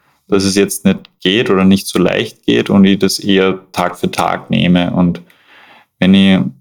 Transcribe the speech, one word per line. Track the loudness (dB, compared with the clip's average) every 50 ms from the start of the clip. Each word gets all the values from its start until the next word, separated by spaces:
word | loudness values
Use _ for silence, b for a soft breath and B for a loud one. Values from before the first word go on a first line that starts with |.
| _ _ _ _ _ -4
dass | -2 -2 -2
es | 0 0
jetzt | 0 0 -2 -4 -2 -2
nicht | -2 -2 -2 -6 _ _ _
geht | -4 -2 0 0 0 0
oder | 0 2 4
nicht | 2 2 2 0 -4
so | -2 -2
leicht | 0 0 -2 -2 -4 -6 -10 _ _
geht | -2 -2 0 0 0
und | 2 4 4
ich | 4 2 2
das | 0 -2 -4 -4
eher | -2 0 0 2 2 0 -2 -4 -10 _
Tag | -6 -6 -4 -4 -4 -6
für | -8 -6
Tag | -4 -4 -2 -2 -4 -6 -6 -4
nehme. | -4 -2 0 0 0 0 0 -2
Und | -2 0 0 0 -2 -4 b b b b b b b b b b b b b b _ -2
wenn | 2 4 4
ich | 4 4 4 2 2 0 -4 -8 _